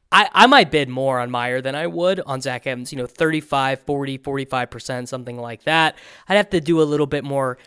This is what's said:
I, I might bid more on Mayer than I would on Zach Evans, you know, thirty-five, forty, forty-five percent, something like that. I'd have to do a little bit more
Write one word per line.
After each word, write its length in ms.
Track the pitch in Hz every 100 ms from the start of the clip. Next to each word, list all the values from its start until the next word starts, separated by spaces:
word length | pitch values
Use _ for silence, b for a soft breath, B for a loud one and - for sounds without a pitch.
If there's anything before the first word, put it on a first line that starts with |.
| -
I, 180 | 190 208
I 140 | - 240
might 240 | 269 147
bid 180 | 151 135
more 300 | 127 135 127
on 100 | 123
Mayer 320 | 123 120 127
than 140 | 131
I 140 | 139 170
would 320 | 170 180 190
on 200 | 160 131
Zach 280 | 135 123 -
Evans, 240 | 123 123
you 60 | 139
know, 80 | 123
thirty-five, 760 | - 165 156 151 139 135 135
forty, 360 | - 143 139 135
forty-five 540 | 143 139 135 131 120
percent, 380 | 120 - 127 123
something 320 | 127 123 120
like 240 | 117 113
that. 340 | - 160 160 - B B B
I'd 80 | 196
have 140 | 202
to 100 | 180
do 200 | 151 165
a 40 |
little 240 | 151 147 143
bit 160 | 143
more 340 | 139 139 131 123